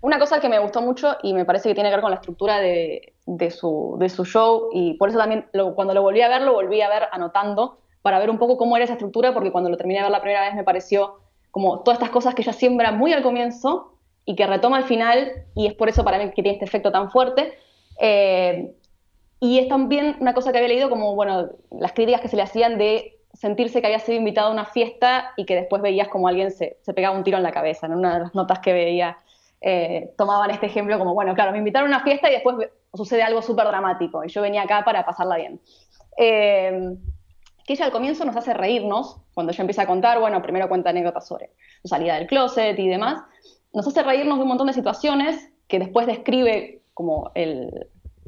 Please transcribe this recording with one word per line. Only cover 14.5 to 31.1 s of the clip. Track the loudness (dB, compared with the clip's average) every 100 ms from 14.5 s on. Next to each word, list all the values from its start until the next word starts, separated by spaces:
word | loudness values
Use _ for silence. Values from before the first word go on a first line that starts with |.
| 2 2 2
al |
final, | 2 0 2 2 0 -6 -10
y | -2 -2
es |
por | 0 0
eso | 2
para | 2 0
mí | -2
que | -2
tiene | -2
este | -2
efecto | -4 -2 0
tan | 0 2
fuerte. | 2 2 2 -2 -4 _ _ _ -2
Eh, | 2 4 4 4 2 0 -6 -14 _ _ _ _ _ -2
y | 2 4
es | 4
también | 2 2 0 0 0
una | 0
cosa | 0 2
que | 2
había | 2
leído | 2 2
como, | 0 -2
bueno, | 0 0 0 -4 -10 -16
las | -8 -6
críticas | 0 2 2
que | 0
se | -2
le |
hacían | -2 2 0 2
de | 0 0 -4 _ _
sentirse | _ -6 -2 -2 0
que | 0
había | 0
sido | 0 -2
invitado | 0 0 0
a |
una | 0
fiesta | -4 -2 -2 2 2 2 -2 -8
y |
que | -2 -2
después | 0 0
veías | 0 0 0
como | 0 0
alguien | 0 -2
se, | -4 -8 -8
se | -8
pegaba | -2 0 0
un |
tiro | 0 0
en |
la | 0
cabeza, | -2 -4 -4 -4
¿no? | -2
Una | 0
de | 0
las | -4
notas | -4 -2 0
que | 2
veía, | 2 2 0 -2 -4 _ _ _ _
eh, | -2 0 -2 -4 -6 -4
tomaban | 0 2 0
este | -2 -4
ejemplo | -2 -2 0
como, | 0